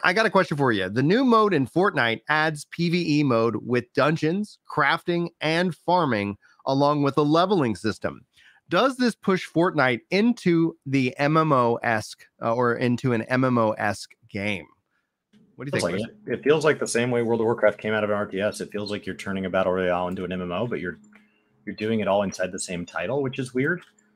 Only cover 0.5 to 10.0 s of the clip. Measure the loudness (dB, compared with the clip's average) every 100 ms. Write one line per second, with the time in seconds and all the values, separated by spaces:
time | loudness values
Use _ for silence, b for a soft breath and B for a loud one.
0.5 | 2 2 2 0 0 2 4 4 4 4
1.5 | 2 0 2 0 2 0 0 0 0 0
2.5 | -2 -10 -4 0 0 2 2 4 2 2
3.5 | -2 -2 -2 -2 0 2 2 -2 -2 -6
4.5 | -12 -8 0 0 0 0 -2 -2 -4 -2
5.5 | 0 0 -2 -2 0 2 0 -2 -6 b
6.5 | b -4 0 2 2 0 2 2 2 2
7.5 | 2 0 -2 -4 -4 -8 -10 _ b b
8.5 | b b 0 0 2 -2 0 -2 -2 0
9.5 | 0 2 2 2 0